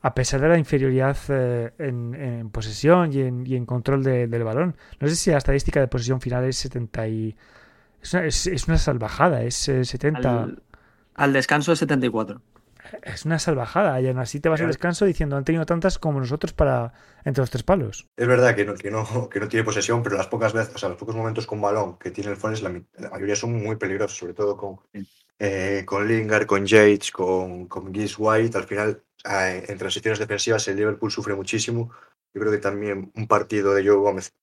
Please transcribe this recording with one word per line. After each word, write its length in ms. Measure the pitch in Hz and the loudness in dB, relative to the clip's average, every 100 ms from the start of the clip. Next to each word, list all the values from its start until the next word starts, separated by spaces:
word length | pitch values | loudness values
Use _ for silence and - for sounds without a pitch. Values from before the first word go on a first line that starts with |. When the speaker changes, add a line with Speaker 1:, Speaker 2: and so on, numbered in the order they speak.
Speaker 1:
a 140 | 135 | 0
pesar 260 | - 127 139 | 0 0 2
de 80 | 151 | 4
la 100 | 170 | 4
inferioridad, 580 | 151 143 131 131 131 139 - | 4 2 2 2 2 0 -2
eh, 440 | 139 127 120 117 _ | 0 0 -2 -6 _
en, 360 | 147 123 117 | -6 -4 -6
en 360 | 127 135 120 113 | -6 -6 -6 -6
posesión 640 | 113 107 104 147 180 165 | -6 -6 0 6 6 4
y 100 | 139 | 0
en, 220 | 127 123 | -2 -2
y 120 | 127 127 | -4 -4
en 100 | 120 | -2
control 380 | 127 117 139 | -2 0 0
de, 240 | 135 127 120 | 2 0 0
del 160 | 117 | -2
balón. 320 | 113 117 175 - - - | -2 0 -2 -4 -14 -4
No 80 | 143 | -2
sé 80 | 170 | 2
si 160 | - | 2
la 60 | 147 | 4
estadística 420 | - 139 - 151 | 4 2 2 2
de 80 | 127 | 2
posesión 320 | 127 117 131 | 0 0 -2
final 240 | 123 123 | 0 -2
es 120 | 127 127 | -2 -2
setenta 520 | 135 123 113 - 110 | -6 -6 -6 -6 -4
y... 280 | 110 110 107 _ - - _ _ _ | -4 -4 -8 _ -20 -20 _ _ _
Es 140 | - | -2
una, 120 | 180 160 | -2 0
es, 200 | - 180 | 0 -2
es 220 | 160 - | -2 0
una 100 | 165 | 0
salvajada, 640 | - 127 110 - 175 131 | 2 -2 -4 0 2 2
es, 260 | 117 - - | -2 -4 -2
eh, 160 | 131 | 0
setenta. 600 | 123 131 147 151 127 117 | -2 -2 -2 0 0 0
Speaker 2:
Al, 180 | 110 - _ - _ _ _ | -2 -10 _ -20 _ _ _
al 180 | - 143 | 0 2
descanso 400 | 135 127 147 147 | 4 2 0 2
es 80 | 160 | 2
setenta 260 | 147 143 123 | 2 2 0
y 40 | |
cuatro. 320 | 110 104 107 _ _ _ _ - 208 | -2 -6 -8 _ _ _ _ -20 -16
Speaker 1:
Es 220 | - 98 | -12 -8
una 160 | 151 160 | -4 -2
salvajada, 600 | - 139 120 - 208 127 | 0 -2 0 2 2 2
y 60 | 131 | 0
aún 140 | 127 | -2
así 180 | 123 143 | -4 -2
te 100 | 165 | 0
vas 120 | 156 | 2
al 60 | 170 | 0
Speaker 3:
Claro. 80 | |
Speaker 1:
descanso 320 | 143 175 170 196 | 0 -2 2 2
diciendo, 300 | 165 151 139 | 2 -2 -2
"Han 80 | |
tenido 220 | 139 165 156 | 0 0 0
tantas 320 | 170 185 - | 0 0 0
como 220 | 160 139 | -2 -2
nosotros 320 | 127 147 170 | -2 -4 -6
para, 400 | - 143 123 117 - - - | 2 2 2 -2 -10 -20 -8
entre 180 | - 139 | -4 -2
los 80 | 127 | -2
tres 140 | 123 | -2
palos". 420 | - 190 113 - - - | 0 2 0 -8 -18 -2
Speaker 3:
Es 120 | 120 | 2
verdad 260 | 123 123 | 6 6
que 100 | 104 | 4
no, 100 | 101 | 0
que 180 | 95 98 | -2 -4
no, 360 | 110 110 117 - | -4 -2 -4 -4
que 120 | 101 | -4
no 80 | 107 | -2
tiene 160 | 113 | 0
posesión, 400 | 110 104 - 120 | 0 0 0 0
pero 120 | 110 - | 0 -2
las 120 | 92 | -2
pocas 240 | 110 110 | 0 0
veces, 240 | 113 110 - | 0 -4 -4
o 20 | |
sea, 120 | 95 | -6
los 80 | 87 | -6
pocos 180 | 104 113 | -8 -4
momentos 320 | 113 110 110 | -4 -4 -6
con 120 | 107 | -2
balón 380 | 101 107 95 85 | 0 0 -2 -6
que 140 | - | -12
tiene 180 | 95 101 | -8 -8
el 60 | 98 | -4
Forest, 260 | 110 110 | -4 -4
la 60 | 98 | -6
mi-, 160 | 90 - - | -10 -14 -16
la 140 | - | -14
mayoría 240 | 95 98 | -8 -2
son 260 | 101 120 117 | -2 -2 -4
muy 140 | 104 | -4
peligrosos, 420 | 110 98 98 104 - | -4 -4 -2 -2 -4
sobre 180 | 90 | -12
todo 220 | 87 104 101 | -2 -2 -2
con, 220 | 101 95 _ | -8 -12 _
Speaker 2:
Sí. 120 | 101 98 _ _ _ | -16 -16 _ _ _
Speaker 3:
eh, 420 | 101 98 95 101 | -4 -2 -2 -2
con 220 | 95 98 104 | -2 -2 2
Lingard, 400 | 113 107 107 104 | 0 4 2 4
con 180 | 101 | 2
Yates, 460 | 98 107 104 101 - | 8 8 10 6 0
con, 560 | - 92 92 92 90 90 | -4 0 0 -2 -8 -10
con 260 | 92 95 | -12 -8
Gibbs 220 | 98 104 - | -6 -6 0
White. 360 | 107 110 117 107 | 2 4 2 0
Al 80 | |
final, 380 | 92 101 107 101 _ _ - | -4 -2 -2 -2 _ _ -4
eh, 360 | 98 95 92 95 | 0 0 -2 -8
en 120 | 98 | -8
transiciones 420 | 95 92 110 104 | -6 -2 -2 -2
defensivas 480 | 107 104 - 110 107 | -2 -2 0 0 0
el 80 | 98 | 0
Liverpool 340 | 107 104 107 | 0 0 -4
sufre 240 | - 107 | -4 -6
muchísimo. 560 | 98 95 113 110 117 117 - - _ _ | -6 -4 -4 -2 -4 -6 -10 -20 _ _
Yo 80 | 101 | -4
creo 120 | 107 | 0
que 60 | 104 | 0
también 520 | 101 101 104 98 98 - | 0 -2 -4 -6 -8 -10
un 100 | 110 | 0
partido 480 | 104 104 107 98 | 0 2 0 2
de 100 | 98 | 4
Joe 120 | 98 101 | 6 6
Gómez 360 | 101 95 - _ | 4 0 -6 _